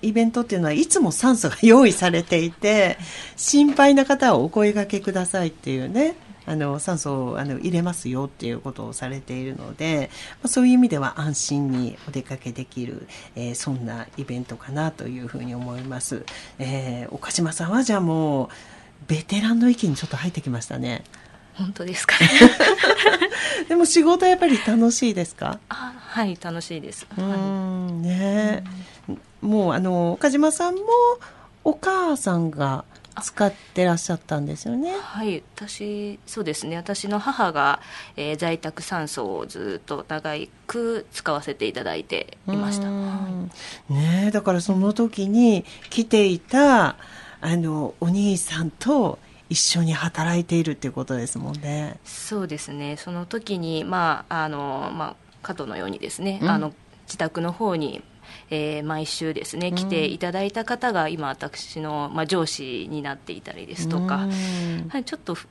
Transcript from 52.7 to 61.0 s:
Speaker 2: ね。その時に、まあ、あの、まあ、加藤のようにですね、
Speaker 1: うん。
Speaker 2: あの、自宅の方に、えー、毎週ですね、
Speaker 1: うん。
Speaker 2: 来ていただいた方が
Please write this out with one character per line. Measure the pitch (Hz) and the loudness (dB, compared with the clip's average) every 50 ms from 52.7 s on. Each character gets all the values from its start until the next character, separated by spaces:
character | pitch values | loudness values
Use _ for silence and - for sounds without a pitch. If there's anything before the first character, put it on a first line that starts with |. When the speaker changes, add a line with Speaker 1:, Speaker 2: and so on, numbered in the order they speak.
Speaker 2:
ね。 | 143 143 147 143 151 | -10 -10 -8 -8 -10
そ | - - 180 | -10 -10 -10
の | 175 175 175 | -10 -10 -8
時 | - 226 226 226 220 196 175 | -8 -8 -10 -6 -6 -6 -6
に、 | 170 160 160 156 - | -4 -4 -4 -4 -4
ま | - 185 180 170 160 143 - - - | -4 -2 0 0 0 0 -2 -4 -6
あ、 | 170 165 156 | -4 -4 -4
あ | 156 | -4
の、 | 147 143 143 139 135 135 - - - | -4 -6 -6 -6 -6 -6 -6 -8 -6
ま | 165 151 - | -8 -8 -8
あ、 | - - _ _ _ _ | -10 -14 _ _ _ _
加 | - - | -12 -12
藤 | 175 - 139 110 | -10 -10 -10 -10
の | 101 | -8
よ | 90 90 | -8 -8
う | 98 | -8
に | - - | -8 -8
で | - - | -10 -10
す | - - | -10 -8
ね、 | 185 196 196 196 | -6 -6 -4 -2
Speaker 1:
う | - | 0
ん。 | 185 | 0
Speaker 2:
あ | - 151 | 0 0
の、 | 156 151 - _ _ _ _ - _ | -2 -4 -8 _ _ _ _ -20 _
自 | - - - | -16 -8 -6
宅 | 165 160 - 170 | -6 -6 -4 -4
の | 170 175 | -6 -6
方 | 175 - 226 202 175 | -4 -4 -2 -2 -2
に、 | 160 147 135 - - - _ - - - - - - - _ | -2 -4 -6 -8 -12 -16 _ -20 -20 -20 -20 -20 -20 -12 _
え | 156 151 151 151 151 151 | -6 -6 -4 -6 -6 -6
ー、 | 147 | -6
毎 | 156 156 156 156 | -6 -6 -6 -6
週 | - - - 165 160 156 | -8 -8 -6 -6 -6 -6
で | - - | -6 -8
す | - - 170 | -10 -8 -6
ね、 | 175 180 | -6 -4
Speaker 1:
う | |
ん。 | 175 | -4
Speaker 2:
来 | 180 185 | -4 -4
て | 190 175 160 151 | -2 -2 -2 -2
い | - - 170 | -2 -4 -4
た | 185 175 | -6 -6
だ | 180 190 | -4 -4
い | 196 202 | -4 -4
た | - 226 220 | -4 -6 -6
方 | - - - 254 247 208 | -6 -6 -4 -2 -2 0
が | 175 | 0